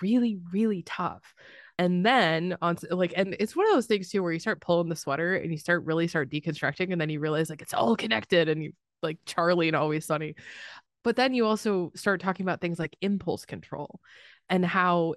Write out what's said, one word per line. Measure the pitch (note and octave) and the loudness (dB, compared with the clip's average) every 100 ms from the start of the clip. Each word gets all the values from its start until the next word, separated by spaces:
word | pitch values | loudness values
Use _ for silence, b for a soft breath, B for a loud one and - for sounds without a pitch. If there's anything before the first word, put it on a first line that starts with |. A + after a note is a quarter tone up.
really, | F#3 A#3+ A#3+ G3+ E3+ | 2 2 2 -2 -4
really | F#3+ A3 G3 | 0 0 0
tough. | E3 - F3 F2 - _ B B B - | -6 -6 -6 -6 -18 _ B B B 0
And | F3+ F3+ G3 | 2 4 4
then | C4 F3 D#3+ F3+ F3+ | 6 4 2 0 -2
on | E3+ E3+ | 0 -2
s-, | - | -2
like, | F3+ F3 F3 | 0 0 0
and | F#3+ - | -2 0
it's | G#3+ D#4+ | -2 2
one | G#4+ | 4
of | |
those | F4+ A3+ | 4 4
things | G#3 F#3 | 0 0
too, | G3+ | -2
where | F3 | 0
you | E3 | -2
start | A3 - | -2 -4
pulling | - E3+ E3+ | 2 2 2
the | D#3+ | -2
sweater | - D3+ E3+ F#3 | -4 -2 0 -2
and | D#3+ | -2
you | E3 | -4
start, | - F3 D3 | 0 0 2
really | D#3+ E3+ | 0 0
start | E3 C3 | 0 -2
deconstructing, | D3 D#3 D3+ C#3+ C#3+ F#3 | -4 -4 -4 -4 -2 -2
and | F3+ | -2
then | D#3 | -2
you | D3+ | -2
realize, | D3+ D3+ D#3+ | -2 0 -2
like, | D3+ | -6
it's | - | -6
all | - A3+ A3+ | 0 0 0
connected, | A3 A3 - F3+ D#3+ | 0 -2 2 2 4
and | D#3 | 0
you, | D3+ - _ _ | -4 -12 _ _
like | D#3+ D#3+ - | -8 -8 -6
Charlie | - E3+ F3 E3 | 0 2 4 4
and | D#3 | 2
Always | D#3 D#3 - | 0 0 -2
Sunny. | D3+ D#3 D#3 B B B B _ _ | -4 -4 -10 B B B B _ _
But | A#3 A#3 | -2 2
then | C4 | 2
you | B3+ A3 | 4 2
also | G#3+ A3 G3 E3+ - | 2 0 0 -2 -4
start | - F#3+ | 0 0
talking | F#3 F3+ F#3 | 0 -2 -2
about | E3+ | -2
things | F3 E3+ | -2 -4
like | D#3 - | -6 -4
impulse | G3 G3+ F3 - - | -2 -2 -2 -6 -6
control | G2 - - D3 - b b b b - | -14 -10 -10 -10 -14 b b b b -2
and | F#3 F3+ | 0 2
how | F#3+ F3+ F3 E3 | 2 4 4 2